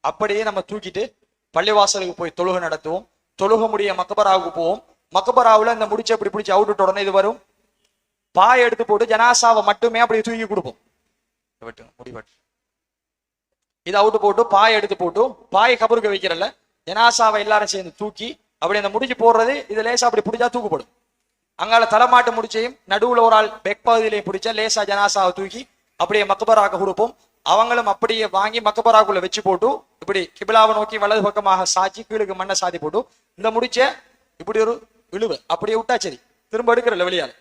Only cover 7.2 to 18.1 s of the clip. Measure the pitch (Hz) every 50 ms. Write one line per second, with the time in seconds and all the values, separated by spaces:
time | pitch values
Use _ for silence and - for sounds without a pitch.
7.2 | 190 208 233 - _ _ _ _ _ _ _ _ _ _ _ _ _ _ _ _
8.2 | _ _ _ 175 190 208 254 254 240 233 226 - 233 - 214 208 233 226 220 214
9.2 | 233 247 240 - 240 233 226 214 202 208 202 _ - 233 226 226 240 233 226 220
10.2 | 214 233 226 226 226 190 208 190 - 131 - _ _ _ _ _ _ _ _ _
11.2 | _ _ _ _ _ _ _ _ 113 117 113 - 117 113 _ _ 127 127 120 113
12.2 | 107 _ _ _ _ _ _ _ _ _ _ _ _ _ _ _ _ _ _ _
13.2 | _ _ _ _ _ _ _ _ _ _ _ _ _ 175 190 202 208 214 214 214
14.2 | 196 208 190 220 226 - 196 196 214 226 220 214 202 196 196 - 180 170 160 196
15.2 | 240 262 226 _ _ _ - 190 220 247 247 - 220 220 233 226 208 208 196 196
16.2 | 185 185 170 165 190 254 - _ _ _ _ _ _ 160 190 214 233 240 233 -
17.2 | 226 220 214 214 208 208 214 208 208 202 - 190 185 170 _ _ 208 214